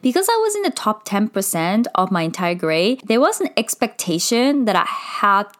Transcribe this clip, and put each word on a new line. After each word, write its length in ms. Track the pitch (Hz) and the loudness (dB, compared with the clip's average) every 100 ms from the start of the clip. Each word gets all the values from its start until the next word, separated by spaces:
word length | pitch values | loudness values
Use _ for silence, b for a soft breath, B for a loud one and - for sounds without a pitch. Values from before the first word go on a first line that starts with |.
because 280 | 254 339 381 | 0 0 2
I 80 | 453 | 2
was 180 | 440 | 2
in 80 | 415 | 0
the 80 | 359 | -2
top 340 | - 214 214 | -2 -2 -4
ten 240 | - 202 214 | -2 -2 0
percent 600 | 196 - 170 170 214 240 - | -2 -2 0 0 0 0 0
of 160 | 185 | 0
my 100 | 175 | 0
entire 320 | 165 165 175 | -2 -2 -4
grade, 480 | 180 160 160 196 254 | -2 0 2 0 0
there 160 | 208 226 | 0 2
was 200 | 320 453 | 2 0
an 100 | 349 - | -4 -4
expectation 1080 | 220 - 226 - - 165 - 233 269 285 214 | -4 -4 -4 -4 -4 -2 0 2 2 2 2
that 100 | 180 | 0
I 80 | |
had 640 | - - - - 202 196 208 | 0 -4 -8 -2 2 2 0